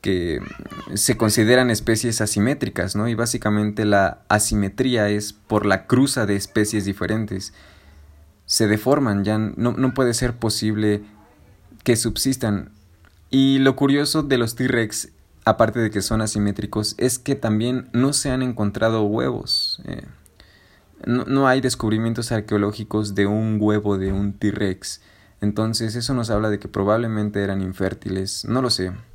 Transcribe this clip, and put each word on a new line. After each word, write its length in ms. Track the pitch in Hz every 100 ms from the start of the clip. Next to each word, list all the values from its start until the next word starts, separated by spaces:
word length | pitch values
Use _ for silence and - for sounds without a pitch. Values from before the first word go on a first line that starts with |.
que 380 | 95 92 87 71 - - - - -
se 240 | 104 - 110
consideran 540 | 110 107 107 127 127
especies 500 | 107 - 110 120 113
asimétricas, 720 | 107 - 107 147 98 - 92 101
¿no? 120 | 117
Y 80 | 113
básicamente 680 | 117 117 107 104 107 104 107
la 380 | 101 95 - _
asimetría 800 | 107 - 110 98 - 131 120 104
es 240 | 104 104
por 320 | - _ 107 104
la 220 | 95 -
cruza 380 | 123 139 - 104
de 100 | 101
especies 500 | - - 104 107 98
diferentes. 680 | 95 95 107 107 98 - - - - - - - - - _ -
Se 220 | - 107
deforman, 560 | 107 123 147 131 101
ya 160 | 98 107
no, 320 | 110 - 120
no 220 | - 131
puede 200 | 123 123
ser 240 | 117 123 117
posible 640 | 113 - 107 107 107 104 104 - - _ - _ _ -
que 120 | - 113
subsistan. 760 | 117 - 139 131 113 101 - - _ _ - _ _
Y 260 | 135 135 135
lo 160 | 135 131
curioso 460 | 143 143 147 160
de 160 | 147 127
los 180 | 117 -
T-Rex, 540 | 127 123 110 - - _ _ _
aparte 360 | - - 110 120
de 100 | 113
que 120 | 104
son 200 | 95 110
asimétricos, 720 | 110 107 104 98 - 107 104 -
es 200 | 127 120
que 160 | - 139
también 540 | 113 107 117 127 123
no 220 | 120 135
se 160 | 147 143
han 140 | 127
encontrado 600 | 127 120 104 98 113 113
huevos. 760 | 104 110 131 113 - - - - -
Eh, 200 | - - - - _ - _ _ _ _ - -
no, 180 | 123 -
no 220 | 135 135
hay 140 | 131
descubrimientos 680 | 127 - 110 110 113 117 113
arqueológicos 840 | 113 107 104 101 104 107 107 101 101
de 100 | 101
un 320 | 107 110 107
huevo 380 | 107 104 104 98
de 140 | 95
un 220 | 95 101
T-Rex. 680 | 101 104 - 101 92 - - _ _ _ _
Entonces 540 | 101 101 110 110 113 117
eso 180 | 120
nos 160 | 131 113
habla 200 | 104 107
de 100 | 104
que 80 | -
probablemente 760 | 104 98 110 117 110 104 104
eran 180 | 98 98
infértiles. 840 | 92 95 95 - - 95 95 - -
No 160 | 120
lo 80 | 123
sé. 220 | - 92 98 -